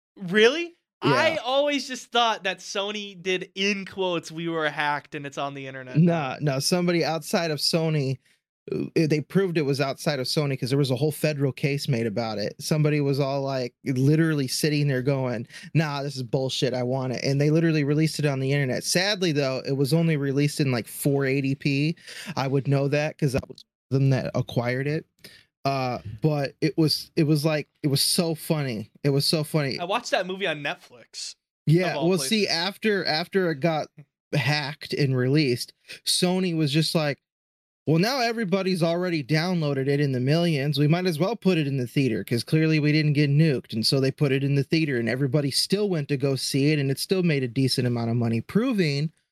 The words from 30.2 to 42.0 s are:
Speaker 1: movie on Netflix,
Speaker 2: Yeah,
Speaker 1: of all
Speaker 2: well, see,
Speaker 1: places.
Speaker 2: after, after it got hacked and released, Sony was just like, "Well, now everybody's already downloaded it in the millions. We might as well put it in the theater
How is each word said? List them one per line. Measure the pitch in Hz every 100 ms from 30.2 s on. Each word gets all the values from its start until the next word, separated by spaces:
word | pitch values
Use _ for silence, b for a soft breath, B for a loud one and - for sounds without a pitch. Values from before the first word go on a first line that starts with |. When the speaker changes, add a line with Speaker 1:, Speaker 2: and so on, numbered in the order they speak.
| 180
Speaker 1:
movie | 190 190
on | 151
Netflix, | 147 180 - 123 117 - - - _ _ -
Speaker 2:
Yeah, | 160 180
Speaker 1:
of | 147
all | 165
Speaker 2:
well, | 190
see, | - 220 196
Speaker 1:
places. |
Speaker 2:
after, | 165 180 202 220 196 -
after | 156 175 196 180
it | 147
got | 170 156 - - - _ _
hacked | - 120 151 139 151 -
and | - 143 131
released, | 123 147 143 120 - - B B -
Sony | - 180 185 185
was | 160 151
just | 147 156
like, | - 147 135 _ _ _ _ _ _ -
"Well, | 160
now | 202 269
everybody's | 233 233 214 190 185 180
already | 165 170 185 170
downloaded | 120 156 170 175 151 135 135
it | 143
in | 147
the | 127
millions. | 127 160 175 151 139 139
We | 147
might | 170 185
as | 151
well | 185 233
put | 190 175
it | 143
in | 135
the | 123
theater | -